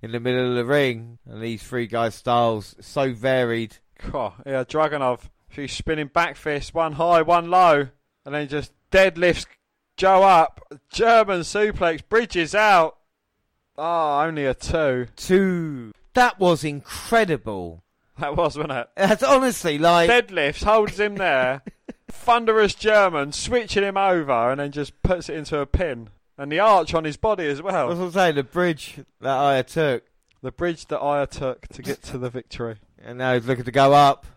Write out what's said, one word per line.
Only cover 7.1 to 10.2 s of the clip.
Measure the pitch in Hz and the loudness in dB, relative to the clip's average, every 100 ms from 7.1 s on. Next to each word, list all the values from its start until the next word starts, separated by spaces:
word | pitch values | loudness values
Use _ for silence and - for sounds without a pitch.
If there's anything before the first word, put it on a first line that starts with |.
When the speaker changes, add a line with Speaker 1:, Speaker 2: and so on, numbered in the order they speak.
| 170 | 4
Speaker 2:
one | 160 170 170 | 4 2 2
low, | 180 180 147 139 _ _ _ - | 4 4 4 0 _ _ _ -10
and | 143 | -8
then | 147 | -6
just | 147 139 _ _ | -8 -10 _ _
deadlifts | 185 190 165 180 - - _ _ _ _ - | 4 4 4 0 0 -6 _ _ _ _ -2
Joe | 190 190 | 4 6